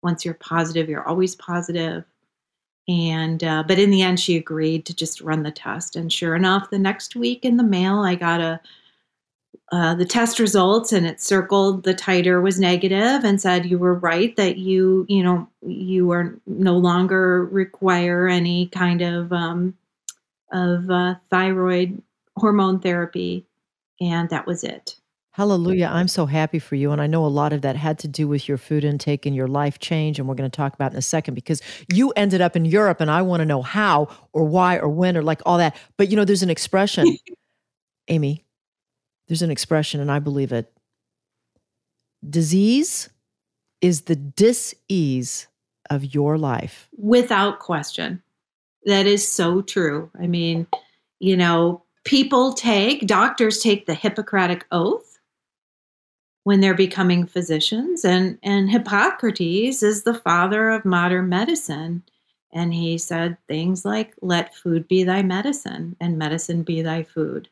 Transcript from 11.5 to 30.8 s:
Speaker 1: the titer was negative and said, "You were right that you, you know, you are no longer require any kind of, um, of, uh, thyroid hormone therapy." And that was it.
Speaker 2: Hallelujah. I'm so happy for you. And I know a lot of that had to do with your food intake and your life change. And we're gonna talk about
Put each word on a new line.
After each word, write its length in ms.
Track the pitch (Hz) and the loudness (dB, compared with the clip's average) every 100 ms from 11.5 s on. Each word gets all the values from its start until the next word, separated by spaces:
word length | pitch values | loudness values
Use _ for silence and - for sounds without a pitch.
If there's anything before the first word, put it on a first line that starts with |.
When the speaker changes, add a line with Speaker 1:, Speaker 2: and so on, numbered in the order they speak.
| 196 196 190 | 2 2 0
Speaker 1:
the 100 | 190 | -2
titer 480 | 185 - 185 175 180 | -2 0 2 4 2
was 180 | 185 185 | 2 2
negative 640 | 185 180 185 190 226 269 | 2 2 2 2 2 2
and 160 | 233 202 | 2 2
said, 240 | 196 180 | 2 0
"You 140 | 175 180 | 0 0
were 160 | 180 | 2
right 420 | 180 180 170 226 233 | 2 0 0 0 2
that 220 | 190 185 | 0 0
you, 480 | 185 190 185 190 185 | 0 2 4 2 2
you 140 | 202 | 2
know, 260 | 180 180 170 _ | 2 2 -2 _
you 480 | - 185 185 185 180 | -12 -8 -2 0 2
are 280 | 175 175 - - | 2 -2 -8 -12
no 300 | 208 185 175 | -2 2 4
longer 720 | 180 175 185 190 185 180 180 | 4 2 2 2 2 2 0
require 840 | 190 185 - 190 180 175 175 185 | -2 -4 -2 0 2 0 0 2
any 380 | 180 175 175 180 | 2 0 0 -2
kind 340 | 185 180 175 | -2 0 0
of, 320 | 175 170 170 | 0 -4 -4
um, 420 | 175 170 170 180 185 _ _ - - _ _ _ | -4 -4 -2 -4 -6 _ _ -20 -20 _ _ _
of, 380 | - 180 175 180 | -2 0 0 0
uh, 240 | 180 180 180 _ | 0 0 -4 _
thyroid 720 | 185 190 190 185 180 180 196 - _ _ - | -2 0 0 0 0 -2 -6 -16 _ _ -2
hormone 420 | 220 208 190 190 | 2 2 2 0
therapy." 680 | 185 175 170 180 180 180 180 _ _ _ _ _ | 0 -2 -4 -6 -6 -6 -10 _ _ _ _ _
And 280 | 175 165 170 | -4 -2 -2
that 180 | 165 - | -4 -6
was 180 | 175 | -8
it. 320 | - - - - _ _ _ | -8 -12 -16 -18 _ _ _
Speaker 2:
Hallelujah. 560 | - 202 190 170 185 175 | -4 0 0 0 0 0
I'm 140 | - 180 | 0 -2
so 200 | - 151 | -2 -2
happy 340 | 156 156 165 | 0 -2 -4
for 160 | - 139 | -4 -2
you. 160 | 143 | -2
And 100 | 147 | 0
I 60 | 147 | 0
know 180 | 160 151 | 0 0
a 0 | |
lot 260 | 143 151 | 0 0
of 100 | 147 | 0
that 120 | 139 | -2
had 240 | 135 156 151 | -2 -4 -4
to 100 | 151 | -6
do 200 | 139 151 | -4 -2
with 180 | 143 - | -2 -2
your 100 | 143 | -6
food 280 | - 151 | -2 -2
intake 420 | 147 147 - 143 - | -2 -2 -2 -4 -2
and 80 | |
your 140 | 139 131 | -4 -2
life 320 | 139 143 139 | -2 -2 -4
change. 400 | - 160 156 143 | -4 -2 -2 -2
And 80 | 131 | -4
we're 80 | 131 | -4
gonna 120 | 135 | -6
talk 260 | - 139 | -2 -4
about 180 | - | -2